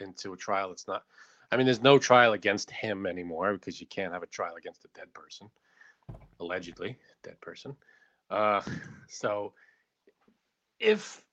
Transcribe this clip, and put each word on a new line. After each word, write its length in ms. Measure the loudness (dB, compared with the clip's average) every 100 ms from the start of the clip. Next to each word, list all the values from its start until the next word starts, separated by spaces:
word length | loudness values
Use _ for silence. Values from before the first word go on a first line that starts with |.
into 320 | -14 -14 -14
a 40 | -12
trial. 340 | -4 -4 -4
It's 140 | -8 -10
not, 180 | -10 -10 _ -20 _ _
I 60 | 2
mean, 100 | 4
there's 160 | 6
no 160 | 8 8
trial 340 | 8 8 8
against 380 | 4 0 0 -2
him 360 | -8 -4 -4 -4
anymore 460 | -6 -8 -4 -2
because 260 | -2 -6 -14
you 60 | -12
can't 260 | -8 -8
have 100 | -8
a 40 | -12
trial 280 | -8 -8 -10
against 280 | -18 -20
a 40 | -20
dead 180 | -20 -20
person, 380 | -20 -20 -20 -20 _ _ _ -20 _ -20 -20 -20 _
allegedly 600 | -8 -8 -8 -10 -12 -12 _ _
dead 160 | -20 -18
person. 360 | -18 -16 -16 -18 _ _ _ _ _
Uh, 320 | 0 2 2 -2 -10 -12
<laughs> 220 | -18 -20
so 440 | -8 -4 -4 -6 -12 _ _ _ _ _ _ _ _ _ _ _ _
if, 460 | 2 2 0 -16 _